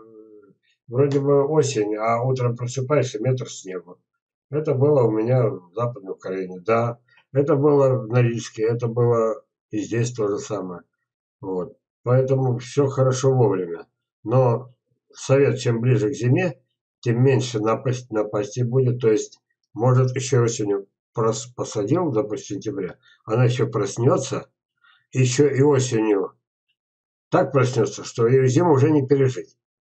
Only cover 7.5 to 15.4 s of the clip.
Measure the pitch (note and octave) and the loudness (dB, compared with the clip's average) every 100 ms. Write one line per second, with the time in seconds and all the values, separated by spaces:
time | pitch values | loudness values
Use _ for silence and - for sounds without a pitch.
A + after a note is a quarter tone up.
7.5 | C#3+ D3 C#3+ C3+ A#2 A2 B2 A#2+ A#2 - | 2 4 4 4 2 0 2 2 0 -8
8.5 | A2+ A2 A#2 A#2 A#2 A#2+ A#2 A2 G#2 _ | -4 -2 -2 -4 0 2 2 0 -4 _
9.5 | _ _ G#2+ F2 A2+ A#2 - G#2 G2+ - | _ _ -8 -4 -2 -4 -2 -2 -2 -6
10.5 | G2+ F#2 F2 _ _ _ _ _ _ G2 | -8 -8 -12 _ _ _ _ _ _ -8
11.5 | F#2 E2+ - _ _ A#2+ B2+ C3 C3 C3 | -8 -8 -14 _ _ 0 2 2 0 0
12.5 | A#2 - C#3+ C3 - C3 B2 C3+ C3 G#2+ | -4 -4 -2 0 2 0 2 2 2 2
13.5 | F#2+ F2 E2 - _ _ _ G#2+ B2+ B2+ | 0 -4 -8 -14 _ _ _ -2 2 2
14.5 | A#2+ - _ _ _ _ - - C3+ | 0 -6 _ _ _ _ -14 0 2